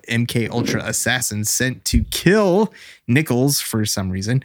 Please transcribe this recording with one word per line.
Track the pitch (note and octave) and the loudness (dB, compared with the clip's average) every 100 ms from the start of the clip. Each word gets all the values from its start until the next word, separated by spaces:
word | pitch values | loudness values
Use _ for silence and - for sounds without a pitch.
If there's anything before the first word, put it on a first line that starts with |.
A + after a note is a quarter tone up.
| - | -4
M | A#2 | -2
K | A#2 A#2+ A2 | 0 -2 -2
Ultra | A#2+ - A2+ | -2 -2 -2
assassin | G#2 G#2+ A#2+ B2 - G#2 | -4 -4 -2 -2 -2 -4
sent | G#2 - B2+ A#2+ - | -2 -2 -2 -4 0
to | A#2+ | 0
kill | - - E3+ G#3+ G3 F#3 A3 - - - - | 0 0 4 4 4 4 0 -4 -20 -10 0
Nichols | B2+ D#3+ A#2+ C#3 C#3+ | 2 2 2 2 0
for | - A2+ | -2 -2
some | G#2 - F#2+ | -2 -2 -4
reason, | F#2 G#2 C3 | -4 -2 -2